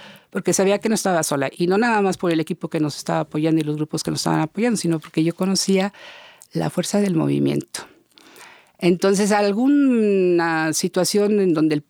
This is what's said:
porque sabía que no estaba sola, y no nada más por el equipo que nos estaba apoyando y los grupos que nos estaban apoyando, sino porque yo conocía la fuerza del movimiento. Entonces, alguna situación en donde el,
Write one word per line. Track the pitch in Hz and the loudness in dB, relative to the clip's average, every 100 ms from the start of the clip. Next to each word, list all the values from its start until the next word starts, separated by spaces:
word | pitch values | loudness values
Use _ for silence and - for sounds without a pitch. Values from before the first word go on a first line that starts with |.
| - - _ | -20 -20 _
porque | 196 185 | -6 -2
sabía | 175 196 202 | 0 2 0
que | 220 | 0
no | |
estaba | 220 196 175 | -2 0 0
sola, | 151 139 135 | 0 -2 -4
y | - 175 | -2 0
no | 190 | 2
nada | 240 220 | 2 2
más | 196 180 | 0 0
por | 180 | -2
el | 160 | -2
equipo | 160 175 165 | -2 -6 -6
que | 165 | -4
nos | 151 - | -4 -4
estaba | - 165 | -4 -4
apoyando | 156 156 160 160 | -2 -4 0 0
y | |
los | 151 151 | -2 -4
grupos | 151 156 | -4 -6
que | - | -6
nos | 156 | -4
estaban | 175 160 | -2 0
apoyando, | 160 - 240 214 | -2 -2 -2 -2
sino | 170 165 | -2 -4
porque | - - | -4 -2
yo | 160 | -2
conocía | 170 185 190 - 190 196 - - - - - - | -2 -2 -2 0 0 0 -6 -20 -20 -20 -20 -10
la | 170 160 | -4 -4
fuerza | - 175 202 | -4 -2 -2
del | 202 165 | 0 0
movimiento. | 143 143 139 147 - - - _ _ _ - - - - _ _ | 0 0 0 -2 -6 -14 -16 _ _ _ -20 -20 -20 -20 _ _
Entonces, | 175 180 196 196 202 | 0 2 2 2 2
alguna | 208 202 202 262 285 277 240 214 196 180 175 165 160 160 | 2 2 2 2 4 4 2 2 2 2 2 2 0 -2
situación | 151 185 - 175 208 208 208 | -2 -2 -2 0 0 2 2
en | 190 | 2
donde | 160 156 151 | 2 2 0
el, | - | -4